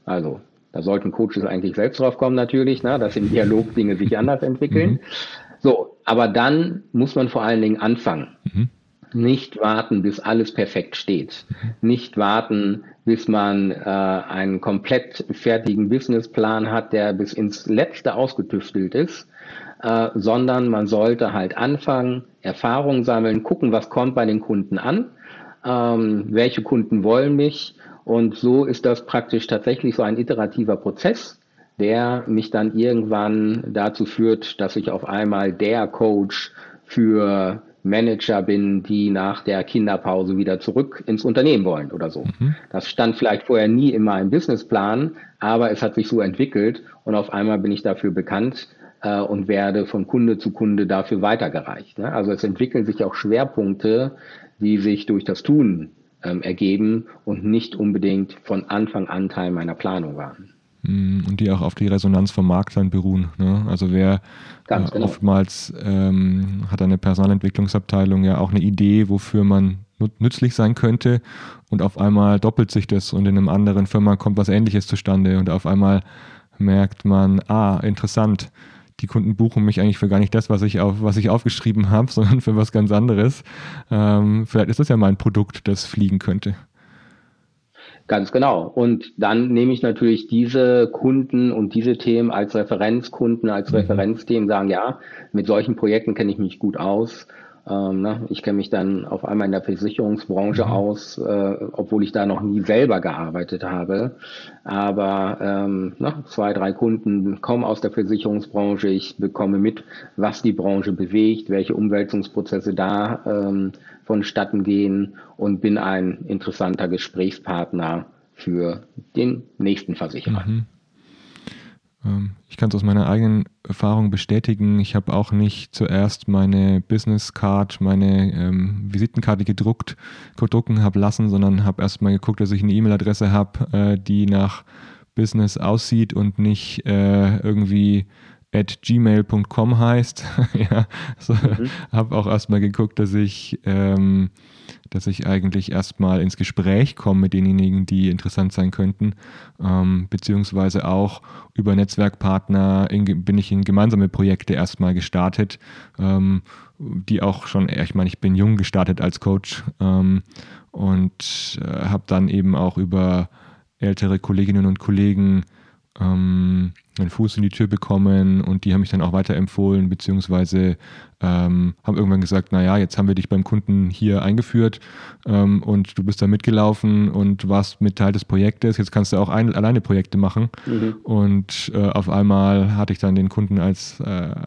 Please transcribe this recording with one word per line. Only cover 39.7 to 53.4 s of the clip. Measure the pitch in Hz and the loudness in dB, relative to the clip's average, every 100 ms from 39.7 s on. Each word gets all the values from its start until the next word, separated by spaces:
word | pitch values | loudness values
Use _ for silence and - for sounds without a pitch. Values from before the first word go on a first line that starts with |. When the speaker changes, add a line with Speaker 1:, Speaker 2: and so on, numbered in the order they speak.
| 117 104 95 - 92 92 95 | -2 0 -2 -2 -2 0 -2
Speaker 1:
wieder | 95 92 | -2 -2
zurück | - 127 139 - - | -2 -2 -2 -6 -4
ins | 110 | -2
Unternehmen | - 113 147 120 | 0 2 4 2
wollen | 92 78 71 | 0 -4 -6
oder | - 80 | -8 -8
so. | - - - | -6 -8 -2
Speaker 2:
Mhm. | 131 151 - | -2 -2 -6
Speaker 1:
Das | 95 - | -10 -6
stand | - 117 113 | -2 -2 0
vielleicht | 110 104 | 0 0
vorher | - 117 107 | 2 2 4
nie | 117 139 | 4 4
in | 113 | 2
meinem | 107 98 95 | 2 0 0
Businessplan, | 156 - 113 - 107 101 117 156 - - _ | 0 0 -4 -2 0 0 0 -2 -6 -20 _
aber | 104 113 117 | 0 2 0
es | 107 | 0
hat | 110 - | -2 -2
sich | 107 | 0
so | 117 | 0
entwickelt | 95 92 135 104 107 113 - - | 0 0 -2 0 0 -2 -10 -12
und | 110 107 | -4 -2
auf | - | -2
einmal | 101 107 104 | -2 -2 0
bin | 101 | -2
ich | 101 | -2
dafür | 104 95 101 | -2 -2 -2
bekannt, | 90 90 101 123 127 - _ - _ | -4 -4 -4 -4 -6 -16 _ -20 _
äh, | 104 101 | -4 -4
und | 101 101 95 | -2 -4 -2
werde | 98 98 104 95 | 0 0 0 -2
von | 104 92 | -4 -2
Kunde | 123 117 104 | 2 2 0
zu | 104 | -4
Kunde | - 107 104 95 | -2 0 0 0
dafür | 95 92 101 | -2 -2 -2
weitergereicht, | 104 113 - 80 - - - - | 0 0 -2 -6 -8 -12 -14 -10
ne? | 117 | -6
Also | 123 101 | -4 -2
es | 95 | -2
entwickeln | 107 92 127 127 107 | -4 -2 -2 -2 -2
sich | 101 | -2
auch | 98 | -4
Schwerpunkte, | - 104 113 | -4 0 0